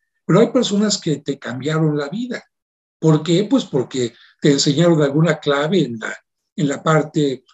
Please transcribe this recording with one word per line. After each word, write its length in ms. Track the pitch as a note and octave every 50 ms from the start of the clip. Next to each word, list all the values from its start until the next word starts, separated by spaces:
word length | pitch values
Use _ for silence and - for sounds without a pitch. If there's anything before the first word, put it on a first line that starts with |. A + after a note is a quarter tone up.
| _ _ _ _ _
pero 140 | - E3 G3+
hay 120 | A3+ A3
personas 480 | - B3+ A3 - G3+ G3 G#3+ G#3 G3 -
que 180 | - E3+ C#3+
te 220 | - - - C#3 -
cambiaron 580 | - A#2 A#2 C3 B2+ D3+ D#3 D#3+ D#3+ D#3 D3
la 120 | D3 C#3+ C#3+
vida. 340 | - A3+ B3 A#3+ - - - _ _ _ _ _ _ _ _ _ _ -
¿Por 240 | - D#3+ D#3 D3 D#3
qué? 200 | E3+ E3+ F3 G#3 G#3
Pues 160 | C#4 A#3+ -
porque 480 | - - C3 - - - C3 B2 A2+ - _ _ _ _ _
te 120 | - D#3
enseñaron 500 | C#3 C#3 - D3+ C3+ C#3+ F3 F3 E3+ D3+
alguna 380 | D3 C3+ C3 D#3 D#3+ E3+ D3 -
clave 440 | - D3 C#3+ C#3+ D3 D#3 G3+ A#3 -
en 160 | A#2+ A#2 A2
la, 160 | - - - - _ _ _ _ _ _ -
en 120 | - D3+
la 140 | C#3 C#3 -
parte 600 | - D#3+ D#3 D3+ C#3+ - - E3 D3 C#3 B2+ - _ _